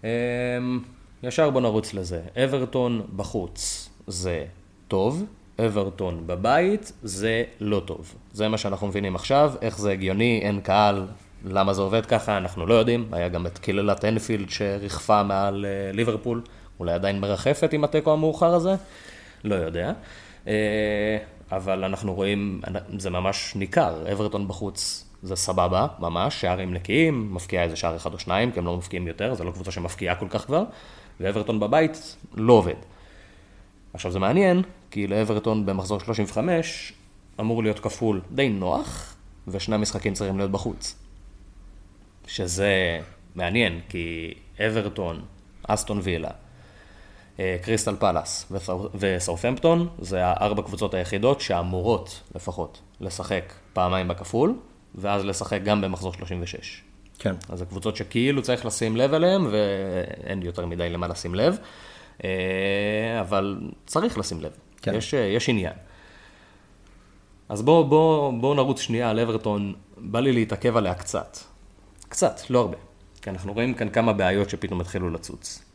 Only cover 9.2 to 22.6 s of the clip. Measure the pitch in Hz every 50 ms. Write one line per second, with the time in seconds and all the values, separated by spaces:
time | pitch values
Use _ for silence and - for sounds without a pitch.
9.2 | - - 135 139 147 151 131 - - 113 107 - 104 104 98 95 95 92 95 101
10.2 | 113 120 117 110 95 104 101 101 95 - 95 104 107 104 101 98 92 92 101 -
11.2 | - - - - - 95 95 98 95 98 98 92 98 95 104 113 107 - 120 107
12.2 | - - 107 98 90 90 90 95 82 90 117 113 110 120 117 120 117 110 - 85
13.2 | 87 90 87 85 87 87 - - - - 95 101 101 104 98 - - 107 113 110
14.2 | - - 113 104 98 90 - - 104 101 98 101 101 101 82 76 - - 107 104
15.2 | 101 101 98 98 98 101 98 98 101 101 98 98 98 95 98 104 117 117 110 107
16.2 | - 123 117 117 117 - - - - - - - 87 85 85 87 95 98 98 98
17.2 | 98 101 101 95 - 139 147 - - 156 - 151 147 143 - 156 151 156 156 156
18.2 | 156 156 156 - 180 170 170 175 165 185 190 190 - - - - - - - -
19.2 | - - - - - 107 104 92 82 80 82 85 87 127 202 - - - - -
20.2 | - - - - - - 107 107 107 107 107 107 107 104 104 104 104 107 110 104
21.2 | 107 - - - - - 92 95 92 98 95 95 92 95 98 - - 101 92 92
22.2 | 95 98 101 101 101 101 95 -